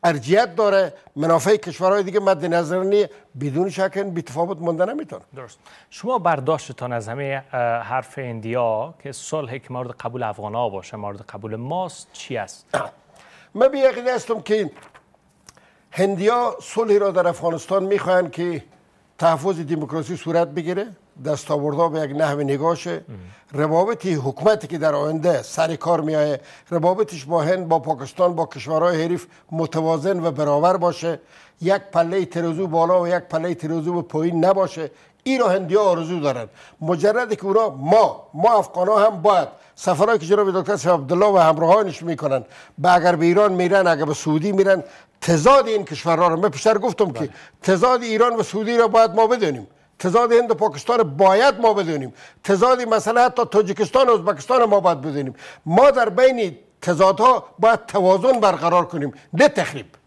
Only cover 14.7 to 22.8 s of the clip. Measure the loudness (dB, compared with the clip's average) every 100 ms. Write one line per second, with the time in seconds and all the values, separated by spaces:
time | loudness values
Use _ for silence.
14.7 | -8 -20 -20 _ _ _ _ -20 _ _
15.7 | _ _ -2 -2 0 0 0 -2 -6 -8
16.7 | -4 2 2 2 2 0 0 -4 -6 -4
17.7 | -2 0 -2 2 0 0 -4 -6 -6 -12
18.7 | _ _ _ _ _ 0 2 -2 -4 -4
19.7 | -6 -4 -8 -8 -10 -2 -2 0 -4 -6
20.7 | -6 -8 -14 _ -14 -6 -6 -4 -4 -2
21.7 | 0 0 0 -6 -2 -2 -2 -4 -2 -2
22.7 | -4